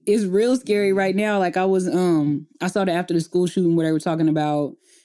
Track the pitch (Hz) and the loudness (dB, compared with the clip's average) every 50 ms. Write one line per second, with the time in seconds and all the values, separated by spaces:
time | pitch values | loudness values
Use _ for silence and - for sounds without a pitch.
0 | _ - 202 233 208 185 180 202 226 247 262 247 - - 208 208 202 196 190 196 | _ 0 0 0 0 0 0 0 2 2 0 0 0 -2 0 0 2 0 0 0
1 | 196 190 190 196 214 214 208 196 185 175 - 185 185 190 190 185 185 180 160 180 | 0 0 0 0 0 0 0 0 0 0 0 0 0 0 0 0 0 0 0 0
2 | 180 180 165 156 147 147 147 139 - - _ - 175 185 - 208 196 185 165 175 | 2 2 2 2 2 0 -2 -4 -6 -12 _ -8 -6 -4 -2 -2 0 0 0 -2
3 | 175 - 170 165 160 - - 180 180 175 - 190 180 165 165 165 160 160 160 151 | -2 -2 -2 -2 -2 -2 0 0 0 0 0 0 0 2 2 2 2 0 0 -2
4 | - 180 160 165 160 156 156 160 151 151 147 147 147 135 - - _ _ _ _ | -2 -2 -2 0 0 2 2 0 0 0 -2 -2 -4 -4 -8 -14 _ _ _ _